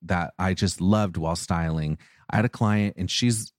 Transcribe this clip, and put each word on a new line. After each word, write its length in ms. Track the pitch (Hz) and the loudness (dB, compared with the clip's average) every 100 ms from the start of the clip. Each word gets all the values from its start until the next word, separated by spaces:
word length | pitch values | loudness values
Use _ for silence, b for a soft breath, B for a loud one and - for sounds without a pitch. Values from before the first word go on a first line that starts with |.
that 320 | 85 90 82 - | -4 -2 -2 -2
I 160 | 92 | -2
just 260 | 92 95 - | 0 0 0
loved 380 | 92 107 101 85 | 2 4 2 -2
while 180 | 80 85 | -2 -4
styling. 640 | - 85 82 80 76 78 b b b | -2 -2 0 -2 -2 -4 b b b
I 60 | 104 | 0
had 100 | 120 | 0
a 20 | |
client 460 | - 107 104 104 - | 0 2 2 0 -2
and 140 | 92 | -4
she's 420 | - 123 113 107 | 0 0 0 -4